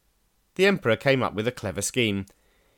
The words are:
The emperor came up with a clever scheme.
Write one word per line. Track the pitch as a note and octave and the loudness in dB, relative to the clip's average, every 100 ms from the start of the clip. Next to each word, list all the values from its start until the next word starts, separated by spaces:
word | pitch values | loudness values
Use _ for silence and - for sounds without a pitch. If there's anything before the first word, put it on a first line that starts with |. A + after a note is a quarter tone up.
| _ _ _ _ _ - | _ _ _ _ _ 0
The | G3 | 2
emperor | G3 A#2+ A2 | 2 0 2
came | C#3 C3+ | 2 2
up | G#2+ | 0
with | G2 A2 | -2 -4
a | |
clever | - G#2 F#2+ | -4 -6 -6
scheme. | G2 B2+ A2+ G2 F#2+ _ _ _ _ | -4 0 0 0 -4 _ _ _ _